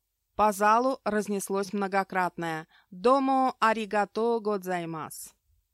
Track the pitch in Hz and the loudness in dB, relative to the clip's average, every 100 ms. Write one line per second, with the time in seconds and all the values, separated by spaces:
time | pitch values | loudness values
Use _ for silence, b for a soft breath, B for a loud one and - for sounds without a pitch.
0 | _ _ _ - 214 196 208 226 262 262 | _ _ _ 0 2 4 4 4 2 -2
1 | 214 208 202 202 - 196 196 202 190 196 | -2 -2 -2 -4 -2 -4 -4 -4 -2 -2
2 | 185 190 175 - 165 156 160 b b 180 | -2 -2 -2 -2 -6 -6 -10 b b -2
3 | 214 277 269 262 262 - 226 220 208 214 | 2 4 4 2 0 2 0 0 -2 -2
4 | 202 214 233 226 208 208 185 180 165 160 | -2 -2 0 0 0 -2 -2 -4 -4 -8
5 | 143 - - _ _ _ _ | -10 -14 -20 _ _ _ _